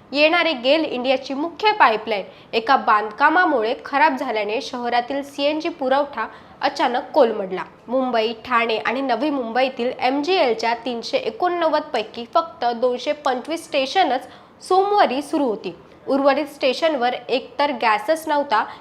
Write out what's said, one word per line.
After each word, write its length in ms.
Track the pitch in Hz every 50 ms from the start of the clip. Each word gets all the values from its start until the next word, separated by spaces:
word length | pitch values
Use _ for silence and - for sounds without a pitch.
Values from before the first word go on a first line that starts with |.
| - -
येणारे 400 | 254 285 302 311 349 339 330 330 302
गेल 300 | 240 233 262 302 320 311
इंडियाची 500 | - 247 247 240 269 262 262 - - 269
मुख्य 380 | 277 311 339 - - 427 427
पाईपलाईन 520 | 415 427 285 233 220 208 - 220 214 190 185 - - - - -
एका 240 | - 233 226 277 269
बांधकामामुळे 960 | 226 208 240 214 208 214 214 - - 285 311 320 359 370 320 285 226 214 233 277 - -
खराब 320 | - 285 277 302 320 262
झाल्याने 440 | 254 285 254 220 214 202 208 220 269
शहरातील 640 | - - 262 247 240 240 240 240 240 - 277 277
सीएनजी 460 | 277 277 - 285 277 294 311 311 320 339
पुरवठा 580 | - - 269 254 262 285 294 285 - 226 226 - - - - - - -
अचानक 500 | - 285 - - 302 254 208 160 - - -
कोलमडला. 500 | 302 247 226 214 208 190 180 185 175 156 - - - - 226
मुंबई, 440 | 247 262 262 254 233 226 220 233 233 226 -
ठाणे 340 | 254 247 233 233 233 220 214
आणि 220 | - 220 233 269
नवी 300 | 269 262 233 214 294 311
मुंबईतील 600 | 285 269 233 226 220 254 269 262 262 - 233 254 - -
एमजीएलच्या 720 | - 254 277 294 285 349 381 359 285 240 226 226 233 226 240 233 -
तीनशे 340 | 254 240 226 226 - 277 -
एकोणनव्वद 640 | - 226 226 - 359 359 349 349 330 311 302 302 302 302
पैकी 320 | - 220 - - - 233 233 - -
फक्त 300 | 330 330 330 - - 240 240 240
दोनशे 360 | 226 254 254 247 240 - 302
पंचवीस 520 | 294 294 - 277 247 247 226 285 330 - -
स्टेशनच 640 | - 311 277 269 269 - 381 349 277 247 - - - - - - - - - - -
सोमवारी 540 | 370 381 392 403 403 415 320 226 247 285
सुरू 220 | 277 - 320 302 277
होती. 320 | 233 196 - - 180 170 - - - - - -
उर्वरित 400 | - 269 277 277 285 262 294 302
स्टेशनवर 680 | 294 - - 302 254 247 - 330 320 302 240 240 247 254 - - -
एकतर 440 | 233 262 - - - - 285 294 254 226
गॅसच 460 | 240 226 214 208 - 311 320 311 - 311
नव्हता 360 | 294 285 285 - 214 220 330 - - -